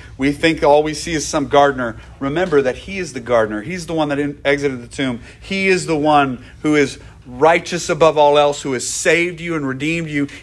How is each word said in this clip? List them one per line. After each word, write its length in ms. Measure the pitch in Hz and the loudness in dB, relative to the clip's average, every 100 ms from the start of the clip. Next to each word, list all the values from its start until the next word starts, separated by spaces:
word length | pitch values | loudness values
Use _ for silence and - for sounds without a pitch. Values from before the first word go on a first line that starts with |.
| - - | -20 -4
we 140 | 135 | -4
think 320 | 143 165 156 | 0 0 2
all 180 | 156 147 | 4 4
we 100 | 156 | 2
see 200 | 151 170 | -4 -6
is 120 | 160 | -6
some 220 | 135 156 131 | -2 -4 2
gardener, 540 | 143 143 127 120 110 - - | 4 4 2 -6 -8 -18 -8
remember 440 | 139 156 185 147 | -4 -2 2 2
that 120 | 127 | 2
he 240 | 123 - 196 | -4 -10 -10
is 140 | 170 | -8
the 80 | 127 | -10
gardener. 420 | 117 120 107 107 | 0 2 2 -2
He's 240 | 110 185 160 | -8 -10 -6
the 80 | |
one 140 | 160 147 | -4 -2
that 100 | 143 | -2
in-, 220 | 143 143 | -4 -4
exited 380 | 139 143 143 127 | -2 0 -2 -4
the 60 | 120 | -12
tomb. 320 | - 135 117 - - | -6 -4 -6 -12 -20
He 280 | - 196 190 | -8 -2 0
is 180 | 185 147 | 0 0
the 100 | 156 | 0
one 480 | 151 147 139 120 - - | 4 4 2 -4 -12 -6
who 120 | 151 | 0
is 240 | 151 135 - - - | 2 2 -2 -18 -20
righteous 640 | 127 123 156 175 175 170 - | -18 2 4 4 0 -8 -4
above 300 | 160 160 151 | 4 4 6
all 180 | 147 147 | 4 6
else, 260 | 147 139 | 4 0
who 100 | 143 | -4
has 160 | 123 - | -4 -4
saved 520 | - 180 160 175 160 | -2 2 2 0 -6
you 140 | 170 | -6
and 100 | 156 | -4
redeemed 440 | 135 131 151 170 160 | -4 -4 -4 -4 -4
you. 180 | 147 143 - | -4 -4 -8